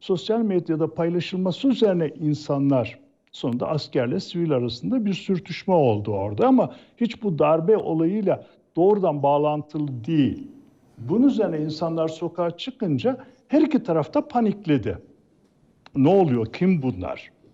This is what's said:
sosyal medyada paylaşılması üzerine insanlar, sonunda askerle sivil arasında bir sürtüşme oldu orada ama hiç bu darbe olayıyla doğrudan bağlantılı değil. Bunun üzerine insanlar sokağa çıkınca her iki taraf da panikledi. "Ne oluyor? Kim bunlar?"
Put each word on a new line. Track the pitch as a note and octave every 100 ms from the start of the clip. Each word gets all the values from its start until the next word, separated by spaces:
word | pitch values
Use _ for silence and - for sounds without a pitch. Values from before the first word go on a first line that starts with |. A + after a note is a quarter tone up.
sosyal | - F#3 - A3+
medyada | A3 F3+ E3+ D#3 D#3
paylaşılması | D#3+ E3+ F3 - F#3 F#3 D#3+ C4+
üzerine | A3+ G#3+ F3 D3+ -
insanlar, | D3+ C#3+ - C#3+ C#3 C3 A2 - _ _ _
sonunda | - A#2+ A#2+ -
askerle | D3+ - D3 A#2+ F#3
sivil | - F3 E3
arasında | C3 A#2+ A#2 E3+ C4
bir | G#3
sürtüşme | F#3 - F#3 - D#3+ -
oldu | F3+ C3 G#2 G#2
orada | G2+ G2+ G#2 A#3+
ama | B3+ D#3 - - -
hiç | A#3 -
bu | G#3 D3+
darbe | D3+ D#3+ E3+ A3+
olayıyla | - D#3+ E3 G#3+ F#3+ C3 - _ _ -
doğrudan | F#3 G#3 F3+ D3
bağlantılı | C#3 C#3+ D3+ D3+ D3 D#3+ D3 B2+ C3+
değil. | D#3+ B2 - - - - _ _ -
Bunun | A2+ G#3 C#4
üzerine | G#3+ F#3+ D#3+
insanlar | D#3 - E3+ E3 D#3+
sokağa | D#3+ E3 - E3+
çıkınca | E3+ - - G3 C3 A#3 C4 - _ -
her | D4
iki | D#4 C4+
taraf | - E3 C#3
da | D4 D4
panikledi. | A#3+ A3 - - C#3+ G#2+ F2+ - _ _ _ _ _ _ _ - C#3+
"Ne | C#3
oluyor? | G3 E3+ A#2+ A2
Kim | - F#3 F3+
bunlar?" | B2+ F#2 D2+ - - _ _